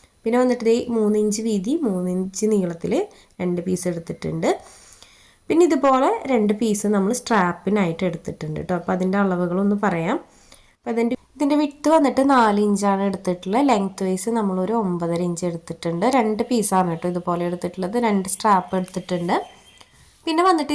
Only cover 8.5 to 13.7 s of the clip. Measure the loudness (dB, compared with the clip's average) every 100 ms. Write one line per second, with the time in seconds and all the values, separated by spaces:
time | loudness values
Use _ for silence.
8.5 | -8 -4 -4 -2 -2 0 0 0 0 0
9.5 | 0 0 2 0 0 -2 -4 -6 _ -20
10.5 | -20 _ _ -6 -2 0 -2 _ -4 0
11.5 | 2 0 -2 2 4 4 2 4 6 4
12.5 | 4 2 2 2 2 0 -2 -4 -4 -2
13.5 | 0 2